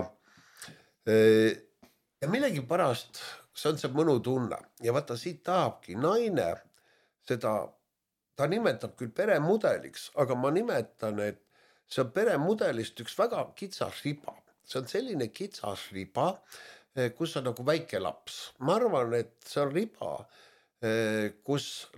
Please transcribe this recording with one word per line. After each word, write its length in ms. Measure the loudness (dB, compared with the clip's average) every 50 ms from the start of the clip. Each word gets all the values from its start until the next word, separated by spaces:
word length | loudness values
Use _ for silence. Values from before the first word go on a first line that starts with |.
| 4 2 -6 _ _ _ _ -20 -20 _ _ -20 -18 -18 -18 -20 _ _ _ _ _ 4
eh, 460 | 6 8 10 10 10 8 6 4 2 0 -8 _ _ _ -20 -20 _ _ _ _ _ _
ja 80 | -2 -2
millegipärast 920 | 0 2 2 0 0 -2 -2 -2 0 2 2 2 2 0 -4 -12 -16 -16 -14 -14 -16 -16 -20 _ _
see 180 | -4 -2 -2
on 80 | -2 0
see 140 | -4 -2 0
mõnutunne. 640 | 2 4 4 4 4 2 0 0 0 0 -2 -4 -8 -10 -16 _ -4 -2
Ja 100 | 0 0
vaata, 220 | 0 0 -2 -8 -6
siit 240 | -6 -8 -10 -8 _
tahabki 500 | 0 2 2 2 2 -2 -6 -12 -10 -6 0
naine 500 | 0 2 2 2 2 2 2 2 2 0 -2 -4 -8 _ _ _ _ _ _ _ _ _ _ _ _ -4
seda, 280 | -4 -2 0 0 0 0 -2 -6 -10 _ _ _ _ _ _ _ _ _ _ _ _
ta 120 | -2 0 0
nimetab 460 | 0 2 2 2 0 0 -4 -10 -8 -8
küll 160 | -10 -8 -2
peremudeliks, 920 | 0 2 2 4 4 4 4 2 4 4 2 2 0 -2 -8 -12 -14 -14 -8 0 0
aga 180 | 2 2 2 2
ma 140 | 2 2 2
nimetan, 680 | 2 2 2 0 -2 -2 -4 _ _ -4 -4 -2 -2
et 200 | -2 -4 -4 -8 _ _ _ _ _ _ _ _ _ _
see 100 | -2 -2 -2
on 100 | 0 0
peremudelist 880 | 0 2 2 2 2 2 0 0 2 0 0 0 -2 -4 -6 -8 -12 -14
üks 120 | -10 -2 0
väga 280 | 0 0 0 -4 -4 -6 -8 -12
kitsas 440 | -12 -12 -6 -6 -6 -6 -6 -6 -6
riba. 300 | -6 -6 -6 -10 -14 -14 -14 _ _ _ _ _
See 160 | -8 -8 -8
on 80 | -8 -4
selline 380 | -4 -4 -4 -2 -4 -4 -4 -4 -6
kitsas 540 | -8 -10 -10 -10 -8 -8 -8 -8 -8 -10 -12 -10
riba, 380 | -10 -10 -6 _ 0 0 0 0 -4 _ _ -20 -20 -20 -20 -20 -20 _ _ _
eh, 160 | -2 -2 -2 -2
kus 240 | -4 -6 -4 -4 -4
on 120 | -4 -4
nagu 140 | -6 -2 0
väike 360 | 0 0 0 -2 -4 -4 -4
laps. 540 | -4 -4 -6 -8 _ -16 -14 -14 -14 -16 -12 _
Ma 200 | 0 2 2 4
arvan, 340 | 2 2 2 2 2 2 0
et 220 | -2 -2 -4 _ _ -18
see 160 | -6 -2 -2
on 120 | 0 0 0
riba, 400 | -2 -4 -4 -6 -8 -8 -6 -6 -8 -10 -14 _ -20 -20 -20 _ _ _ _ _ _
eh, 480 | -2 0 0 2 0 0 0 0 -2 -2 -4 -8 _
kus 460 | -2 -2 -2 -2 -6 -10 -12 -14 -16 -6